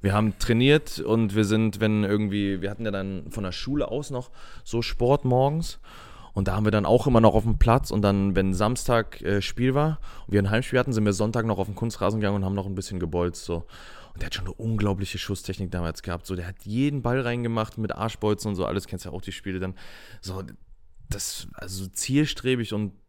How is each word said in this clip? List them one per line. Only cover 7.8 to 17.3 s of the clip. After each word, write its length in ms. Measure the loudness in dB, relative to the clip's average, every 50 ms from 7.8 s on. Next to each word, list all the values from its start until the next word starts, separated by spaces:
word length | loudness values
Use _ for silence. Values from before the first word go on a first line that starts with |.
| 2 0
und 100 | 0 4
dann, 340 | 4 4 4 4 2 2 2
wenn 180 | 2 2 2 2
Samstag, 680 | 2 2 0 0 0 0 2 2 2 2 -2 -8 -8
äh, 200 | -2 0 0 0 0
Spiel 320 | -2 -2 0 0 2 2
war 240 | 2 2 2 0 -4 -8 -10 -12 -12 -6
und 80 | 2 2
wir 80 | 2
ein 80 | 4 4
Heimspiel 300 | 2 0 0 2 2 2
hatten, 120 | 2 2 2
sind 120 | 2 4
wir 80 | 4 4
Sonntag 320 | 2 0 0 0 0 0
noch 140 | 0 0 0
auf 80 | 0
den 80 | -4 -2
Kunstrasen 440 | -4 -4 -4 -2 0 0 0 2 2
gegangen 180 | 0 0 0
und 80 | 0 0
haben 100 | 0 -2
noch 100 | -2 -4
ein 80 | -4 -6
bisschen 240 | -6 -6 -6 -6 -4
gebolzt, 460 | -4 -2 0 0 0 0 -2 -6 -6
so. 200 | -4 -4 -4 -6 -10 -16 -18 -18 -18 -18 -18 -18 -16 -8
Und 80 | -6
der 60 | -6
hat 60 | -4 -4
schon 100 | -6 -6
eine 80 | -6 -8
unglaubliche 640 | -6 -4 -2 0 0 2 0 0 -2 -4 -6 -6 -8
Schusstechnik 500 | -4 -4 -6 -6 -4 -8 -6 -6 -6 -4
damals 300 | -4 -2 -2 -4 -4 -6 -8
gehabt, 220 | -8 -8 -8 -6
so, 100 | -6 -6
der 120 | -6 -6
hat 160 | -8 -12 -12 -10
jeden 380 | -6 -2 0 0 0 0 0 0
Ball 180 | 0 0 0
reingemacht 560 | 0 0